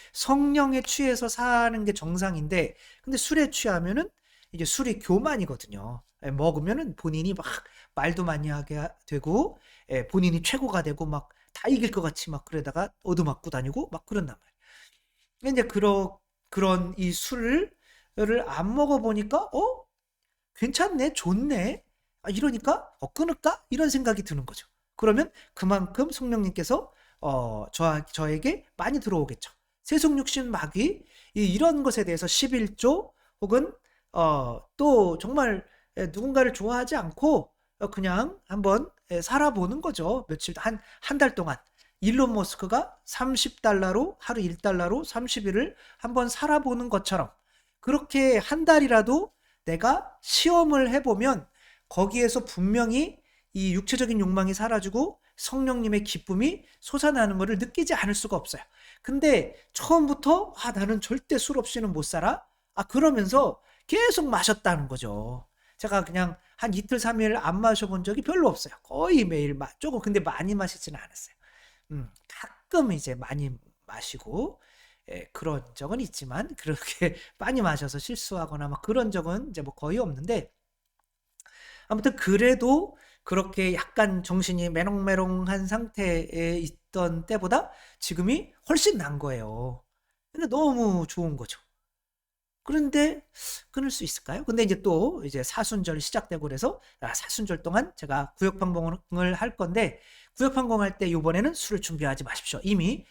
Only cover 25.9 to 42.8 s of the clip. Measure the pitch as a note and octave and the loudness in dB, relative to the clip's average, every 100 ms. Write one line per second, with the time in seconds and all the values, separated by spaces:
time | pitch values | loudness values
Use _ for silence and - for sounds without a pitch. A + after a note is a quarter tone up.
25.9 | - D4 - B3+ A#3 F#3+ F3+ E3 D4+ - | -2 -2 -2 -4 -2 -2 -4 0 0 -2
26.9 | _ _ _ D3 C3 A#2 G#2+ G#2 - E3 | _ _ _ -4 -2 -2 -6 -8 0 0
27.9 | D3+ D3+ - D#3 D#3 C4 F4+ - - F#3 | 0 -4 -4 -2 0 -2 -2 -8 -6 -2
28.9 | C#4 G#3+ F3 C3 A#2 - _ _ _ - | -2 0 -2 -2 -6 -14 _ _ _ 0
29.9 | D4+ D#4 C#4 C4+ C4+ B3 A3 D3+ F#3 D4 | 2 4 2 0 -4 -4 -4 -4 -2 -2
30.9 | G#4 - _ _ G#3 G3 G3 E4 D4+ C4+ | -2 -12 _ _ 0 2 4 4 4 2
31.9 | A3+ F3 E3 F3 - C4+ B3 G#3 - A#3+ | 0 -2 -2 0 0 2 0 -2 2 2
32.9 | F4 - _ _ _ G3 A#3+ E4 - _ | 2 -2 _ _ _ 2 2 2 -8 _
33.9 | _ _ F3 D#3+ C#3+ B2 A#2+ - - D4 | _ _ 0 2 2 -2 -8 -14 0 6
34.9 | B3+ F3+ E3 G#3 C#4+ B3 F#3+ - _ _ | 6 6 2 -2 0 0 -2 -6 _ _
35.9 | - F3+ F#3 C4 C4+ B3 A#3+ G#3 B3 B3 | -8 -6 -4 0 4 4 2 -2 -2 -2
36.9 | D4+ E3+ - D4+ B3+ - _ _ _ G3+ | -4 -4 2 4 4 0 _ _ _ -8
37.9 | G3+ F#3+ F#3 C#4+ G4 _ G3+ F#3+ G#3 D4 | -4 0 0 -2 -6 _ 0 4 2 0
38.9 | _ _ F3 E3+ C4+ D4 G#3+ F3+ C#4 D#4+ | _ _ -6 0 2 2 2 -2 -2 -4
39.9 | G#3 E3 B3 - D#3 - - A3+ G#3+ - | -4 -2 -2 -4 -8 -8 -4 -4 -6 -12
40.9 | - - - C4+ C4+ D#3+ B2+ _ _ _ | -14 -6 2 2 2 -4 -6 _ _ _
41.9 | _ G3 B3+ C4 A3 F3+ - F#3+ A#3+ | _ 2 4 4 2 -2 -6 0 0